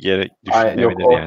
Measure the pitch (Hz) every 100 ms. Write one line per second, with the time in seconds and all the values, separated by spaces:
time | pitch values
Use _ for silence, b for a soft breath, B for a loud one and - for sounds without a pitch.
0 | 92 95 95 - - 113 113 117 117 117
1 | 123 123